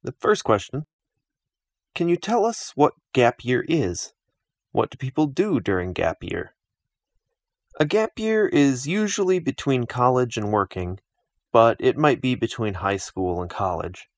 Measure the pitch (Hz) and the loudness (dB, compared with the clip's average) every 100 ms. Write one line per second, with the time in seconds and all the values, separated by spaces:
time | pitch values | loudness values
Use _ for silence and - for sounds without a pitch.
0 | - - - 208 - 107 - 139 156 _ | -10 -4 0 0 2 0 0 -10 -12 _
1 | _ _ _ _ _ _ _ _ _ - | _ _ _ _ _ _ _ _ _ -4
2 | 175 170 - 233 214 226 - - 147 - | 0 0 0 0 0 -2 -8 2 2 2
3 | _ - 117 - 120 127 - 165 101 85 | _ 4 4 2 -2 -2 0 0 0 -4
4 | - _ _ _ _ _ _ - 110 - | -10 _ _ _ _ _ _ -4 -2 -4
5 | 131 - 156 139 208 147 85 95 90 87 | -8 -2 -2 0 0 0 0 -2 -2 -2
6 | 85 87 - 90 85 _ _ _ _ _ | -2 -4 -8 -8 -8 _ _ _ _ _
7 | _ _ _ _ _ _ _ - 151 196 | _ _ _ _ _ _ _ -2 0 2
8 | 220 - 220 220 214 - 143 131 135 190 | 0 -2 0 2 2 4 2 2 -2 -2
9 | 214 - 185 185 135 - - 131 120 - | -2 0 0 0 -2 -4 -2 -2 -2 2
10 | 123 127 123 113 104 104 98 - 90 95 | 2 4 0 -2 -2 0 0 -4 -8 -8
11 | _ _ _ _ _ 117 117 - 127 120 | _ _ _ _ _ 4 6 4 0 2
12 | 151 123 131 123 113 - 110 92 101 98 | 2 2 0 -2 -4 -2 -4 -2 -2 -4
13 | - - 90 87 87 - 98 85 87 90 | -6 -4 -4 -2 -6 -4 -4 -4 -6 -12
14 | - | -20